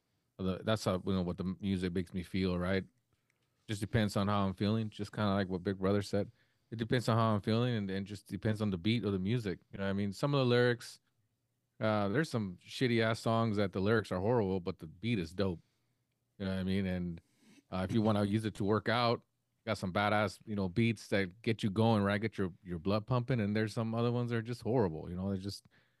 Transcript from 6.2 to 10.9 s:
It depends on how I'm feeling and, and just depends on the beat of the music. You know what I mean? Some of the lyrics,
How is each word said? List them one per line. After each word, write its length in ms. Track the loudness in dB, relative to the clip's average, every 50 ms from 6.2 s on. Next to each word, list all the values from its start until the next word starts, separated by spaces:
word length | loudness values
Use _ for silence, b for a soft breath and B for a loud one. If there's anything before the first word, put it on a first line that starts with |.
| -2 -2 -8 _ _ _ _ _ _ _
It 80 | -6 -6
depends 300 | -2 0 0 0 2 2
on 80 | 2
how 180 | 4 4 4 2
I'm 60 | 2
feeling 340 | 2 0 0 2 2 0 0
and, 140 | -2 -2 -2
and 160 | -4 -4 -6
just 200 | -6 -10 -12 -10 -10
depends 340 | -8 -2 0 0 0 0 0
on 80 | -2
the 80 | -2 0
beat 260 | 0 0 2 2 2
of 80 | 0 0
the 60 | 0
music. 400 | 0 0 0 0 0 -2 -4 -6 -8 _ -10
You 60 | -6
know 60 | -4
what 60 | -2
I 40 | -2
mean? 180 | 0 -2 -2 -2
Some 220 | -2 -2 0 2
of 40 | 2
the 60 | 4
lyrics, 520 | 6 6 6 6 4 2 0 -4 -10